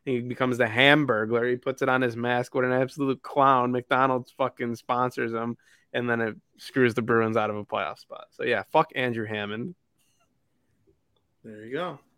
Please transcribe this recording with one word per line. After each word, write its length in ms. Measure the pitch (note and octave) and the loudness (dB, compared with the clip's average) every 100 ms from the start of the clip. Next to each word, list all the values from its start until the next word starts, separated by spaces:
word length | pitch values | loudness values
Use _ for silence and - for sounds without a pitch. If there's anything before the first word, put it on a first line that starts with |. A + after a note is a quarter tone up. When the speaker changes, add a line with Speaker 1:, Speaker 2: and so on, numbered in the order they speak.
Speaker 1:
He 140 | C#3 B2 | -6 -4
becomes 380 | B2 B2 B2+ A#2+ | -4 -2 0 2
the 60 | |
Hamburglar. 840 | A#2 A2+ C#3 D3+ C3+ A2 A2 A#2 B2 | 2 4 6 6 4 0 0 0 0
He 60 | B2 | -2
puts 240 | C3+ B2+ | -4 -2
it 80 | C3 | 0
on 140 | B2+ | 2
his 140 | B2 A#2 | 0 -2
mask. 360 | A#2+ B2 B2+ C3+ | -2 -2 -2 -2
What 80 | |
an 80 | B2+ | 0
absolute 500 | B2+ C3 - C3+ B2 | 0 -2 -2 -4 -4
clown. 480 | - C#3+ C3+ B2+ B2 | -2 2 4 4 2
McDonald's 640 | B2 - B2+ C3+ B2+ B2 - | -2 0 2 2 0 -4 -4
fucking 380 | C3 - A#2+ | -4 -2 -6
sponsors 580 | A2+ - B2 B2+ B2+ A#2 | -4 -4 -2 -2 -2 -4
him, 240 | A2+ A#2 A#2 _ _ _ | -4 -6 -8 _ _ _
and 180 | B2 A#2+ | -4 -2
then 100 | A#2 | 0
it 160 | A2 - _ _ | -2 -6 _ _
screws 360 | - C3+ B2 | -6 2 2
the 80 | A#2+ | 2
Bruins 340 | A2+ A2+ A2 A2 | 2 2 2 0
out 120 | G#2+ | -2
of 60 | G#2 | -4
a 80 | |
playoff 360 | G2+ G#2 E2 - | -6 -4 -4 -8
spot. 260 | - - - | -16 -20 -16
So, 120 | - | -6
yeah, 220 | B2+ G#2+ - | -2 -2 2
fuck 180 | D#3 D#3+ - | 0 2 -2
Andrew 280 | B2+ A2+ | -4 -4
Hammond. 520 | G#2+ G#2+ G#2 A2 D#3 F2+ _ _ _ _ _ _ _ _ _ _ _ _ _ _ _ _ | -6 -6 -6 -8 -10 -14 _ _ _ _ _ _ _ _ _ _ _ _ _ _ _ _
Speaker 2:
There 200 | A2+ G#2+ | -18 -16
you 80 | A2 | -10
go. 280 | C#3 F3+ C#3+ _ | -8 -8 -10 _